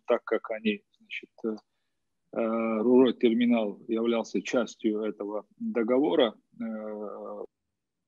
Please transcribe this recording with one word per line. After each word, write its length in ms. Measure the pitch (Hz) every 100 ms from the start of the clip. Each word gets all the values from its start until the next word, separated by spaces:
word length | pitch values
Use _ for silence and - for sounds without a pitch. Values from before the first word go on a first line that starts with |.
| -
так 160 | 117
как 260 | - 110 -
они, 320 | 110 110 101 _ _
значит, 320 | - - - _
э, 120 | 113 107 - _ _ _ _ _ _
э, 440 | 113 113 113 113 110
Рурой 320 | 117 127 127
терминал 680 | - 120 113 120 120 104 98 -
являлся 520 | 113 117 117 107 101
частью 600 | - 127 110 - 113 107
этого 460 | 107 - 101 104 - -
договора, 760 | 113 117 113 127 160 165 117 - _ -
э, 840 | 113 110 107 104 104 104 104 104 101 _ _ _ _ _